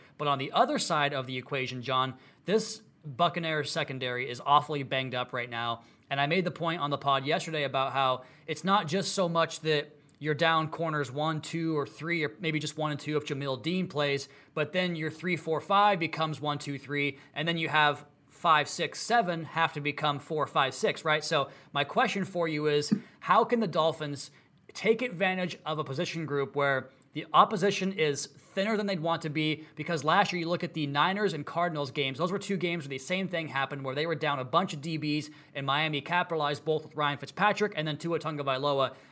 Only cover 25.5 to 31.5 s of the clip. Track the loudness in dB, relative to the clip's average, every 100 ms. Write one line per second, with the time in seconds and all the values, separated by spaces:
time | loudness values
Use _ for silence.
25.5 | -4 -6 -4 -4 -2 -4 -4 -2 -2 -2
26.5 | 2 2 2 -2 -16 _ -12 0 6 6
27.5 | 4 2 2 -2 0 0 0 -4 -10 -10
28.5 | -4 0 0 0 -2 0 -2 -2 0 0
29.5 | 0 -6 -10 -4 -2 2 4 4 2 -2
30.5 | -2 -2 -2 -2 2 2 4 0 0 -4